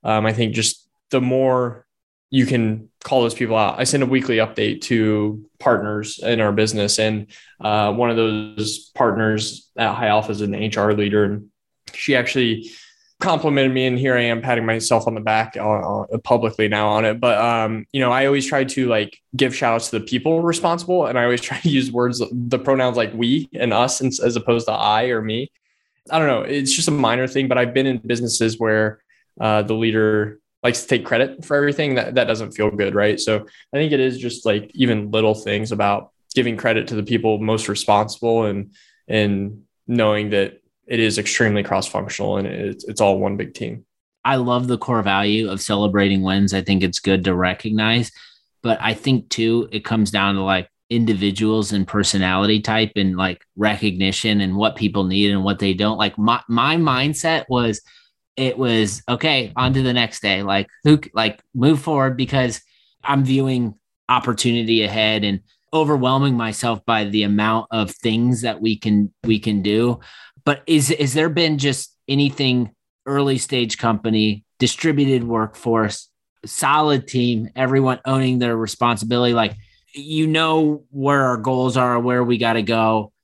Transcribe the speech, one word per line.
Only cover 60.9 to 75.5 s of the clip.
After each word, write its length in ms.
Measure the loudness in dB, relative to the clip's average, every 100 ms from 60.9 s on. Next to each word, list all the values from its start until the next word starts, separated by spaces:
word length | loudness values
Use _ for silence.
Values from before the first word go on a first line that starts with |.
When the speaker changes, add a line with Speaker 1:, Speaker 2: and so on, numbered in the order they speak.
| 4
Speaker 2:
c-, 140 | 2
like, 300 | -2 -2 -4 _
move 260 | 0 2 2
forward 360 | 0 0 0 0
because 440 | 0 0 0 -4 _ _ _ _
I'm 180 | 0 2
viewing 520 | 2 2 0 0 -2 -6 _ _ 0
opportunity 720 | 0 2 0 0 0 2 2
ahead 420 | 2 0 0 2
and 160 | 0 -4 _ _ _
overwhelming 640 | 0 2 2 2 2 2 0
myself 480 | -2 -4 -4 -4
by 200 | 0 0
the 200 | 0 0
amount 420 | 2 2 2 0 -2
of 200 | -4 -4
things 520 | -4 -2 0 0 0
that 180 | -2 -2
we 160 | -2 -2
can, 360 | 2 2 2 _
we 140 | -2 0
can 240 | 0 -2
do. 380 | 0 2 0 -2 -8 -20 -20 _
But 200 | -2 -2 2
is, 240 | 2 2
is 220 | 0 0
there 160 | 0 0
been 300 | 0 0 0
just 360 | 0 -2 -8 _ -4
anything 600 | 0 0 0 0 2 -2 _ _ _
early 320 | -4 0 0 0
stage 400 | -2 -2 -2 -2
company, 680 | -2 0 0 2 2 -2 _ _
distributed 640 | -2 0 0 2 2 0
workforce, 840 | 0 -2 -2